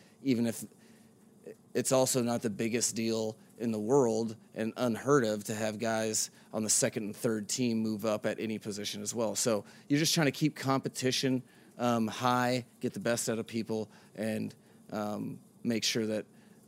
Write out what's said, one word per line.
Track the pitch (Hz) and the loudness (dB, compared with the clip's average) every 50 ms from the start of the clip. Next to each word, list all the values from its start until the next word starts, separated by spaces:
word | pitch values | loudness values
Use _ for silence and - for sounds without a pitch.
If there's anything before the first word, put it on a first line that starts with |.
| - - - - | -20 -20 -20 -6
even | - 135 123 113 120 | -2 0 2 2 2
if | 117 113 - 107 - - - - - - - - - - - - - - - - - - - - - - | 0 -2 -4 -10 -14 -16 -20 -20 -20 -20 -20 -20 -20 -20 -20 -20 -20 -20 -20 -18 -18 -18 -18 -16 -4 -4
it's | 123 120 - | -2 0 4
also | 135 131 131 127 - 131 | 4 4 4 4 2 2
not | 117 120 120 113 | 2 2 0 -2
the | - 113 | -2 -4
biggest | 98 104 113 113 113 117 110 - - | -2 -2 -2 0 0 0 0 -2 -2
deal | 113 113 113 110 110 110 107 110 - - - - - | -2 0 0 0 0 0 -2 -6 -8 -14 -20 -10 -6
in | 113 117 | -4 -2
the | 110 107 | -2 -2
world | 107 110 135 143 127 117 110 110 113 110 110 - - - - | 2 4 6 6 6 6 4 2 0 -2 -6 -10 -16 -10 -6
and | - 110 113 - - | -4 -4 -4 -2 -2
unheard | 123 120 110 104 104 127 147 143 117 | 0 0 0 0 2 4 4 4 4
of | 107 107 104 104 | 2 0 -2 -4
to | - 113 | -6 -4
have | 104 113 110 107 104 | -2 -2 -4 -4 -2
guys | 117 113 113 113 110 110 110 - - - - - - - - | -2 -2 0 0 0 0 0 -2 -2 -4 -8 -14 -16 -8 -6
on | 110 | -4
the | 110 104 | 0 2
second | - - 135 117 - 120 | 2 2 2 2 0 -2
and | 107 101 110 | -6 -6 -6
third | - - 120 113 107 104 - | -4 -2 -2 0 -2 -2 -4
team | - - 127 120 113 110 | -2 0 0 2 2 2
move | 110 110 110 101 104 | 0 0 -2 -2 0
up | 110 107 107 - | 0 0 0 0
at | 113 101 - | -2 -2 -2
any | 107 110 110 101 | -4 -4 -4 -4
position | - 110 98 101 101 - - 104 | -6 -8 -8 -6 -6 -6 -6 -6
as | 104 101 - | -6 -6 -4
well. | 117 117 104 101 | -2 -2 -2 -2
So | - - 123 110 101 - - - - - - | 0 2 2 2 0 -2 -6 -14 -16 -2 0
you're | 143 147 | 2 2
just | 165 - - | 4 4 4
trying | 170 156 | 4 4
to | 135 | 4
keep | 123 - 156 147 - | 4 2 0 0 0
competition, | - - 135 135 131 - 135 - - 127 131 123 - - 131 131 123 123 - - - - - - | 0 0 2 2 2 2 -2 -4 -2 0 0 2 2 2 2 0 0 -2 -6 -14 -20 -20 -18 -6
um, | - 120 120 120 113 110 | -2 2 2 2 2 2
high, | 107 - - 127 123 123 123 123 123 127 127 120 - - - | 0 -2 0 2 2 4 4 2 2 0 -2 -4 -8 -10 -6
get | 127 123 - | -6 -6 -4
the | 104 | -2
best | 95 117 117 117 - 127 | -2 0 0 0 0 -2
out | 113 110 | -2 -4
of | 110 | -4
people, | - 117 113 104 - 110 110 107 - - - - - - | -4 -6 -6 -4 -2 -4 -4 -4 -6 -10 -18 -20 -14 -8
and, | 95 107 110 107 107 107 104 - - - - - - - - | -6 -4 -4 -2 -4 -4 -6 -8 -12 -20 -20 -20 -20 -14 -8
um, | - 107 107 104 104 101 110 - - - - - - - - | -6 -6 -4 -4 -4 -6 -6 -8 -8 -12 -16 -20 -16 -6 -4
make | 120 117 110 - | -2 -2 0 0
sure | - - 120 110 | 0 0 0 0
that, | 107 107 104 - - - - - - - - - | 0 -2 -4 -4 -8 -14 -20 -20 -20 -20 -18 -6